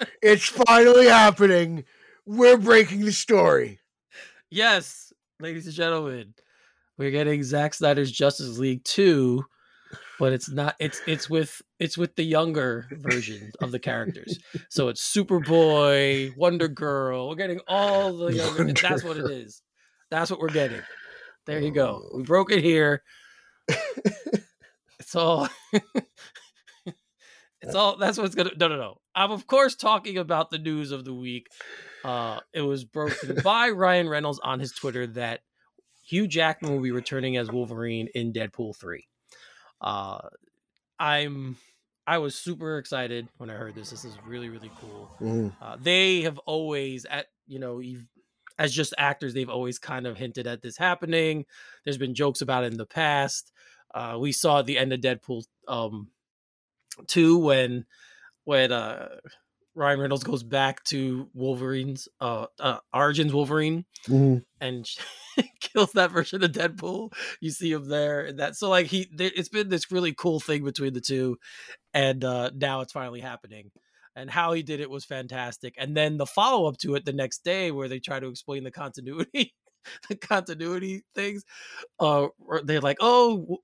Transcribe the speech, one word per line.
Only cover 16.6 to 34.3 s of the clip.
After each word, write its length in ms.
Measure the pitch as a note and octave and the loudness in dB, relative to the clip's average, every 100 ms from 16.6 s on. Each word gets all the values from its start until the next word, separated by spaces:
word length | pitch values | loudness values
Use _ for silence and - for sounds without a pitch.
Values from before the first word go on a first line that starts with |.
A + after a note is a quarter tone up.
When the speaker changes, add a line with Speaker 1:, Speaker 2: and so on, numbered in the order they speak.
| D#3+ | -2
Speaker 1:
Girl. 600 | C3+ D3+ C#3 C3 B2+ C3 | -2 -4 -2 -2 -4 -6
We're 80 | E3 | -6
getting 240 | F#3+ F3 - | -6 -6 -2
all 480 | F#3+ G3+ G3 G3 E3+ | 0 2 2 0 -2
the 160 | E3+ | -2
younger, 300 | E3 D#3+ D#3 | -2 -2 0
Speaker 2:
Wonder 160 | D#3 C3 | 0 2
Speaker 1:
that's 220 | F3+ F#3 | 0 -2
what 120 | E3+ D#3 | -4 -6
it 40 | |
Speaker 2:
Girl. 80 | C3+ | -6
Speaker 1:
is. 320 | C3 G#2+ - _ _ _ _ _ | -8 -12 -20 _ _ _ _ _
That's 200 | D#3+ E3 | -4 -4
what 80 | F3+ | -4
we're 80 | D#3+ | -2
getting. 340 | D3+ C3+ A2+ - - - - - _ - | 0 -2 -4 -14 -18 -20 -20 -20 _ -10
There 140 | D3+ | -4
you 100 | D3 | -2
go. 320 | D3 B2+ G#2 - | 0 0 -2 -10
Speaker 2:
Oh. 40 | - | -10
Speaker 1:
We 40 | |
broke 260 | C3 F3+ F#3 | 2 2 4
it 120 | G3 | 4
here. 380 | D#3+ D#3+ D3+ C#3+ - - - - _ _ - | 4 4 4 2 -4 -20 -20 -20 _ _ -4
Speaker 2:
<laughs> 40 | E5 D5+ - - D#5 G#4+ - - _ _ _ _ - | -4 -4 -4 -4 -4 -6 -6 -6 _ _ _ _ -20
Speaker 1:
It's 160 | - F3 | -6 0
all, 320 | E3 D#3+ - - - | 2 2 0 -8 -2
<laughs> 100 | G#3 - - - _ - - - _ _ _ - - _ _ _ - _ _ | -2 0 -6 -6 _ -20 -20 -20 _ _ _ -18 -18 _ _ _ -20 _ _
it's 140 | - | -6
all, 220 | F#3+ G3+ F#3 | 0 0 2
that's 200 | G3+ G#3+ | -2 0
what's 160 | G3 | -4
gonna, 180 | F3+ F3+ D3+ | -2 -2 0
no, 100 | E3 | 0
no, 80 | D3 | 0
no. 200 | G#2+ F#2+ _ | -8 -14 _
I'm, 160 | F#3 G3 | -4 -2
of 160 | G#3 - | -4 0
course, 280 | C4+ C4+ - | 4 4 2
talking 400 | G#3+ G#3+ G#3+ F#3 | 0 0 0 -6
about 320 | D#3+ D#3+ D#3+ | -2 -2 -2
the 80 | D#3+ | -4
news 320 | D#3 D3+ C#3+ | -4 -6 -6
of 140 | C#3 | -10
the 80 | C3 | -10
week. 340 | B2 B2 A#2+ - - - - - - | -10 -10 -10 -12 -20 -18 -18 -20 -12
Uh, 360 | C3 B2 A#2 A2 - | -6 -4 -4 -8 -10
it 100 | E3 | -4
was 220 | C#3+ C#3 | -2 -4
broken 540 | A#2 D#3 D3+ - C3+ B2+ | -6 -6 -4 -4 -4 0
Speaker 2:
<laughs> 40 | |
Speaker 1:
by 260 | F#3+ A3+ A#3+ | 2 4 2
Ryan 380 | G3 F#3 F3+ E3 | 4 4 4 2
Reynolds 320 | D3+ D3+ | -2 -2